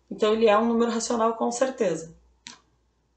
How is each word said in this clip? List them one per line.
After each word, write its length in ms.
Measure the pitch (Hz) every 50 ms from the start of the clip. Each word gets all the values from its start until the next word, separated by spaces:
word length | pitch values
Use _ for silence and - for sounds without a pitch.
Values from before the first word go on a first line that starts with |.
| _ -
então 240 | 202 - 220 214 220
ele 140 | 226 226
é 100 | 214 202
um 100 | 214 233
número 240 | 233 233 226 233 233
racional 440 | 220 226 - - 240 220 226 233 226
com 160 | - 240 240
certeza. 640 | 233 - 269 262 254 - 214 175 160 160 - - - - _ _ _ _ _ - - - _ _ _ _ _ _ _ _ _ _ _